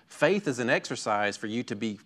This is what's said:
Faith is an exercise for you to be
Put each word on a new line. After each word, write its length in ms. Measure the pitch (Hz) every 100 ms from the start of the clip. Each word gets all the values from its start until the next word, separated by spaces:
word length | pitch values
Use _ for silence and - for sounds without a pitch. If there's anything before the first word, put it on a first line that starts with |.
| -
Faith 400 | - 151 202 202
is 100 | 120
an 120 | 120
exercise 640 | 160 - - - 104 104 101
for 100 | 110
you 160 | 110
to 120 | 117 107
be 220 | 113 101